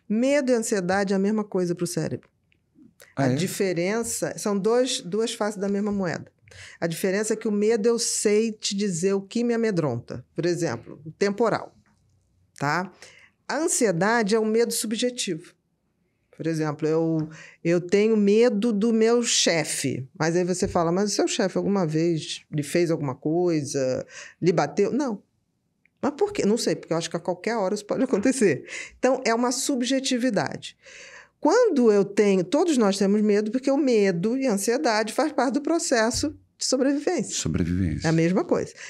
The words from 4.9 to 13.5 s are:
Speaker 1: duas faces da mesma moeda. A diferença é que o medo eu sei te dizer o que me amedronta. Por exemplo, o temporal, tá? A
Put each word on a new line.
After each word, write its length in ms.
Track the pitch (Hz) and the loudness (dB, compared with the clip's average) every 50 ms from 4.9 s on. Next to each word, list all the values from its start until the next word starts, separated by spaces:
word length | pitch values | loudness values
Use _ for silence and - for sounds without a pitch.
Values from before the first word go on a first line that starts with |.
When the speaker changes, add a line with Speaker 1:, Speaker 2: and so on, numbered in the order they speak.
| - - | -2 -6
Speaker 1:
duas 320 | - 175 175 208 220 240 226 | -6 -6 -4 -2 -2 -4 -2
faces 260 | - 220 208 214 190 | -4 -4 -4 -2 -4
da 100 | 196 196 | -4 -2
mesma 220 | 202 196 208 214 | -2 -2 -2 -2
moeda. 400 | 208 202 190 170 139 - 156 - _ _ _ - - - - - - - | -2 -2 -2 -2 -4 -6 -8 -12 _ _ _ -20 -20 -20 -20 -20 -8 -6
A 60 | - | -6
diferença 480 | 170 160 - - 196 185 202 220 214 220 | -4 -4 -2 -2 -2 0 0 0 -2 -4
é 20 | 214 | -2
que 100 | - 226 | -2 -2
o 40 | |
medo 360 | 208 202 208 214 233 226 202 240 | 0 2 2 2 2 2 2 0
eu 100 | 233 233 | 0 0
sei 540 | 226 - - - - 214 208 214 226 226 | -2 -2 -4 -2 0 2 2 2 2 0
te 240 | 214 - - - 202 | -2 -4 -6 -6 -4
dizer 380 | 196 208 208 180 156 175 196 196 | -2 -2 -2 -2 -2 0 0 0
o 80 | 196 | -2
que 220 | 196 196 - 233 240 | -4 -4 -4 -2 0
me 100 | 240 233 | 0 0
amedronta. 720 | 226 226 220 202 165 156 139 117 117 - - - 123 - _ _ | 0 0 0 0 0 0 0 -2 -4 -6 -10 -12 -12 -12 _ _
Por 100 | - 160 | -2 -2
exemplo, 540 | 175 175 156 170 156 117 117 - - - - 147 | -2 0 0 -2 -2 -4 -6 -8 -14 -20 -18 -18
o 60 | 160 | -18
temporal, 600 | 156 - 196 202 202 202 240 214 170 123 - - - _ _ _ _ _ _ _ _ _ _ _ _ _ _ _ _ - | -4 -2 -2 -2 0 0 0 0 0 -2 -4 -8 -16 _ _ _ _ _ _ _ _ _ _ _ _ _ _ _ _ -4
tá? 320 | 143 143 151 170 185 185 - - - - - - - _ _ _ _ | -2 0 0 -2 -2 -6 -10 -18 -20 -20 -20 -20 -20 _ _ _ _
A 100 | - | -6